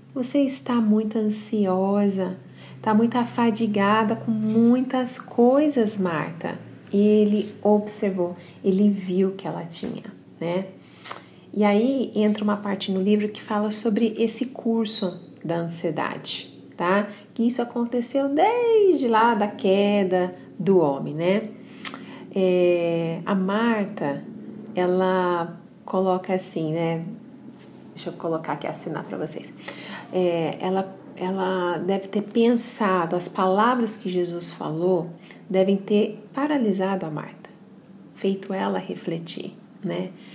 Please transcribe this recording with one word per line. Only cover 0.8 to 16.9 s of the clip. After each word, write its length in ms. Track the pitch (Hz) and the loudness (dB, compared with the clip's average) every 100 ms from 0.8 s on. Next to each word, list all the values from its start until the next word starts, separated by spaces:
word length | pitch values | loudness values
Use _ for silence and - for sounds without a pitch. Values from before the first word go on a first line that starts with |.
| 214 214 220 220 | 4 4 2 0
ansiosa, 1200 | 214 214 - 214 190 185 196 202 202 190 180 185 - - - - | 0 -2 -2 0 2 2 2 2 2 2 -2 -6 -14 -20 -20 -6
tá 120 | 220 | 2
muito 240 | 214 233 247 | 4 4 2
afadigada 1000 | 240 - 233 220 226 208 196 220 214 226 | -2 0 0 2 0 2 2 4 2 -2
com 160 | - | -2
muitas 840 | 220 214 220 233 247 254 254 247 - | -2 0 4 4 4 2 -2 -2 -4
coisas, 800 | - - 240 269 302 277 208 202 | -4 4 6 6 4 2 0 0
Marta." 600 | 180 156 160 165 170 175 - - - | -2 -2 -4 -6 -8 -8 -14 -20 -2
Ele 600 | 202 208 214 208 208 - - | 2 6 6 4 2 -2 0
observou, 760 | 208 208 208 - 202 185 175 180 - - | 4 4 2 -4 -2 0 -2 -6 -14 -4
ele 260 | 196 190 208 | 0 4 4
viu 420 | 190 185 180 190 | 2 0 0 0
que 160 | 190 165 | -2 -8
ela 180 | 170 170 | -8 -8
tinha, 380 | 165 - - - - - - | -8 -8 -10 -12 -18 -20 -8
né? 280 | 165 180 196 - - - - - - - - | -4 -4 -6 -12 -20 -16 -12 -12 -14 -20 -8
E 100 | - | 0
aí 480 | 208 202 247 269 220 214 | 4 4 4 2 -2 2
entra 280 | 208 208 | 2 2
uma 140 | 208 202 | 0 -2
parte 340 | 202 202 - | -4 -6 -2
no 100 | 190 | 0
livro 280 | 190 208 208 | 2 2 0
que 120 | - | -6
fala 300 | - 208 214 | -6 -2 0
sobre 420 | 208 233 208 226 220 | 0 0 2 2 2
esse 300 | 226 - 247 | -2 0 -6
curso 720 | - 233 226 214 - 185 170 - - | -4 -2 0 0 -2 -4 -6 -14 -10
da 140 | - 170 | -4 -4
ansiedade, 960 | 170 - 170 147 - - - - - - - - | -4 -4 -4 -2 -4 -6 -8 -10 -12 -18 -16 -4
tá? 300 | 175 | 2